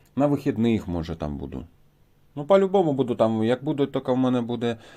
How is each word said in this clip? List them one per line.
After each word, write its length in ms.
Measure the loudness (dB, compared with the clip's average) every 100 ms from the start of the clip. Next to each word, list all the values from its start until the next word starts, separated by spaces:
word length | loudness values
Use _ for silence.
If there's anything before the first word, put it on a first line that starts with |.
| _ -2
на 120 | 0
вихідних, 600 | 0 -2 0 2 0 -2
може, 280 | -6 -6 -6
там 220 | -6 -8
буду. 280 | -8 -10 -14 _ _ _ _ _ _ -8
Ну, 100 | 2
по-любому 480 | 4 4 2 2
буду 220 | 2 0 2
там, 280 | 2 2
як 200 | 2 0
буде, 240 | -2 -2 -2
тільки 240 | -2 -2
в 60 | 0
мене 240 | 2 0
буде 360 | -2 -4 -4 -4 -10